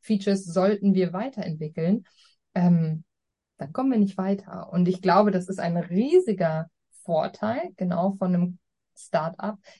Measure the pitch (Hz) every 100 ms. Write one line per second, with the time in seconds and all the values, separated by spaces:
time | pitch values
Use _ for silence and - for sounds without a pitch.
0 | - 214 196 196 190 175 190 208 202 185
1 | 175 180 247 262 165 156 156 160 165 220
2 | - _ _ _ _ 185 175 170 160 160
3 | - _ _ _ _ - - 160 269 233
4 | 196 - 190 196 - 185 - 170 180 185
5 | 185 180 208 185 185 190 170 170 170 180
6 | 262 359 370 190 165 156 160 _ _ -
7 | - 160 - - 214 254 349 - 180 180
8 | 185 196 185 180 180 180 _ _ _ -
9 | - 165 160 - 196 208 - -